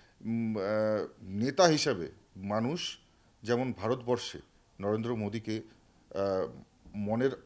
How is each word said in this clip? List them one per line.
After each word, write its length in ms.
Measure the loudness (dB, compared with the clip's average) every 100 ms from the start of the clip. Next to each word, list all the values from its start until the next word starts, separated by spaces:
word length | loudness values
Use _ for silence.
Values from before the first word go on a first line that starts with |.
| -20 -12 -4
উম, 300 | -2 0 -2
আহ, 500 | 0 2 2 0 -2 -8
নেতা 440 | -8 -2 0 6 6
হিসাবে 460 | 8 2 0 -2 -10 -20 -10
মানুষ 600 | -2 0 0 -2 -6 -10 _ _ _ _
যেমন 300 | 0 0 0
ভারতবর্ষে 640 | -2 -2 -2 0 -2 -2 -12 -16 _ _ -6
নরেন্দ্র 340 | 0 0 0 -2
মোদীকে, 460 | -2 -4 -4 -6 -6 -20 _ -20 -10 -2
আহ, 360 | 0 0 -2 -6 -20 _ -12 -6
মনের 360 | -2 2 0 -2